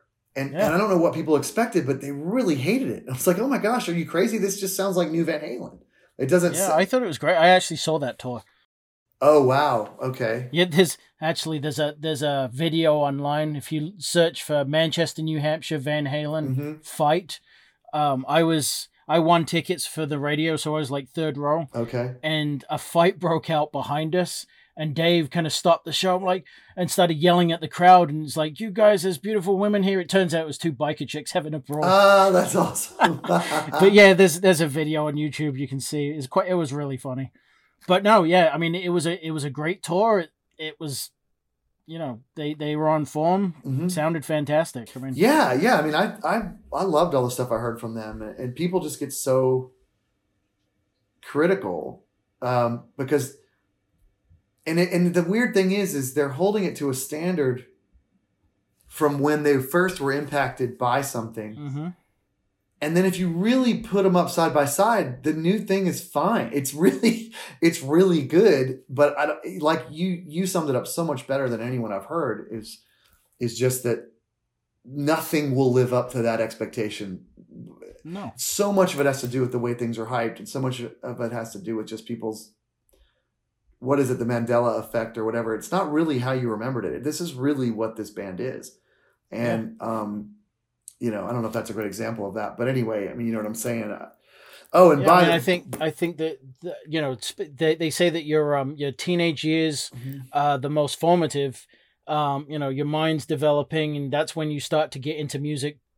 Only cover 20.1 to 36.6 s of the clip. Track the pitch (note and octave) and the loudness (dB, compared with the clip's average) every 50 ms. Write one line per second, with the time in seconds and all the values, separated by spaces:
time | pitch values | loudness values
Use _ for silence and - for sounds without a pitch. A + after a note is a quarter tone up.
20.1 | D3+ C#3+ C#3 D3 D3+ D3+ D#3 E3 D#3+ D3 - D#3 D3+ D#3 D3+ A#2+ C#3 C#3+ C#3 - | -4 -4 -2 -2 0 0 0 0 0 -2 -2 -2 -2 -2 -2 -4 -4 -6 -6 -8
21.1 | _ E3+ D#3+ D#3 C#3 C#3+ D3 C#3+ D3+ D#3+ D#3+ C3+ - A#2+ A#2 A#2 - B2 A#2+ B2+ | _ -4 -2 -2 -2 -2 0 0 0 0 -2 -4 -4 -4 -4 -4 -2 -4 -4 -4
22.1 | C3 - - D#3 D#3 D#3 D3+ D3 D3 C3 - - D#3 C#3+ - - - E3+ E3+ F#3 | -8 -6 -4 -2 -2 -2 -2 -2 -4 -6 -6 -6 -8 -8 -8 -2 2 4 4 4
23.1 | G3 D3+ F3 E3 E3 D#3 - - E3 D3+ D3 - - C#3 B2+ - D3 D#3 D#3+ D#3+ | 2 0 -2 -2 -2 -2 -2 -2 0 0 0 -2 -4 -8 -6 -4 -4 -4 -2 0
24.1 | D#3 F3+ F3 F3 - - - - _ _ _ _ _ - D#3 D#3 C3+ D#3 D#3+ E3+ | 0 0 0 -2 -4 -12 -14 -16 _ _ _ _ _ -8 -8 -6 -2 0 2 4
25.1 | F3 E3+ D#3+ C3+ - F3 E3 D3+ - - - F3 E3 E3 - E3 D3 - F#3 F#3 | 4 2 2 0 -2 -2 -2 -2 -4 0 4 4 4 4 2 -4 -4 -2 0 0
26.1 | F3+ F#3 G3 F#3 F#3 F#3+ - - - - - _ - - F3+ - - - F3+ E3+ | 0 0 0 0 -2 -2 -4 -10 -20 -20 -20 _ -6 -6 -4 -2 2 4 4 4
27.1 | E3 D3 D#3 F3 F3 F3 F3 E3+ E3 E3 E3 D3+ - - F3 F3+ F#3 F3+ F3 D3+ | 4 4 6 6 6 8 6 4 2 -2 -4 -8 -2 6 10 10 10 10 10 6
28.1 | D3 D#3 D#3 C#3+ C3 D#3+ D#3 D#3 D3+ - A3 A3 F3+ G#3+ G#3+ G#3 G#3+ F#3+ D3+ F#3+ | 0 -4 -6 -4 -2 -2 -2 -2 -4 -6 -8 -6 2 6 6 6 6 6 2 -2
29.1 | F3+ D3 - G3+ A3 G#3 E3 F#3+ G3 F#3 G3+ G#3 G#3 G3+ F#3+ G3 G3 F#3+ F3 C#3+ | -4 -2 -4 -2 -2 -2 2 2 2 2 2 2 2 2 2 2 0 0 -2 2
30.1 | - G3 F#3+ E3 D#3 E3 D#3+ D#3 C#3 - - E3+ D3 A2+ D3+ D3 D#3 - D3 A#2+ | 2 2 2 4 0 -2 -2 -4 -8 -4 -4 -4 -2 -2 -2 -4 -2 -4 -8 -8
31.1 | - D3+ - - - F#3 D3+ D#3 D3+ D3+ C3+ - D3 D3+ D#3 F3+ F#3+ G3 G3+ G3 | -8 -10 -10 -4 -4 -4 -4 -4 -8 -8 -8 -6 -4 0 2 4 6 8 8 10
32.1 | G3+ G3 F#3+ G3 F#3 F3+ - C3+ B2 F#3 - - - - - - - - D#4+ - | 10 8 8 6 6 4 2 4 2 0 0 0 -2 -6 -8 -10 0 2 2 2
33.1 | D#3+ C3 - - F3 E3+ - - D#3+ D#3 D#3+ D#3+ - D3+ F3+ G3+ G3+ G#3 G3+ G3 | 2 0 -2 0 0 0 2 0 -2 -4 -4 -2 2 6 6 8 10 10 10 10
34.1 | F#3+ E3+ F#3+ F3+ D3 F3 G3 F#3+ F#3 D3 E3+ D3+ C3 D#3 D#3 D3+ D#3 D#3 D3+ D3+ | 10 10 8 6 6 4 4 4 4 4 2 0 0 -2 -2 0 0 0 0 -2
35.1 | D3 D3+ D3+ D3 C3+ - D#3+ D3+ C3+ C3 C#3+ B2 C3 C3+ B2 - - D3+ C#3+ C#3+ | -2 -2 -4 -4 -4 -4 -4 -4 -2 -4 -6 -6 -6 -8 -8 -6 -4 -4 -4 -4
36.1 | D3+ D#3 C3+ B2+ - F#3+ G3 F3+ F#3 F3 | -4 -6 -8 -2 0 0 0 2 0 0